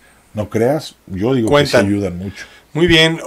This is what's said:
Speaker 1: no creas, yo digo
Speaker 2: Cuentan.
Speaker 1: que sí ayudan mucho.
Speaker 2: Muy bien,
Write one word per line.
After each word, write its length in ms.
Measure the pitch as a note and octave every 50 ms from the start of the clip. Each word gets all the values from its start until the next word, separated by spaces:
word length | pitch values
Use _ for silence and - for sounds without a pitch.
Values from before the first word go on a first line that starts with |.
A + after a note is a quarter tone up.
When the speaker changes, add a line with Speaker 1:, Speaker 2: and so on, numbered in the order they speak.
| _ _ _ _ _ _ -
Speaker 1:
no 140 | G#2+ G2+ -
creas, 460 | - A2 A2+ B2+ D3+ D3+ - - - _ _
yo 260 | - F#2+ F2+ G#2 B2 C3+
digo 160 | B2 A2 G#2+
Speaker 2:
Cuentan. 320 | D3 D3 C#3+ C#3 - A#2+ G#2
Speaker 1:
que 40 | G2+
sí 40 | G2+
ayudan 220 | G2+ G2 F2+ F2
mucho. 280 | F2 F#2+ G2+ - - - - - - _ _ -
Speaker 2:
Muy 120 | D3 F3
bien, 340 | F3 E3 D#3+ D#3+ D#3+ D#3+ - -